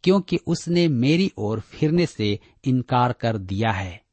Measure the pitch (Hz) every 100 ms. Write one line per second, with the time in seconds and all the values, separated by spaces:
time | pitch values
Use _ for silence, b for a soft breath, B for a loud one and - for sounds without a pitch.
0 | 180 196 180 175 - 135 - 175 170 127
1 | 127 170 196 - 104 110 - - 156 170
2 | 170 - 104 101 b b 139 127 120 127
3 | 123 120 117 110 95 98 113 98 95 90
4 | _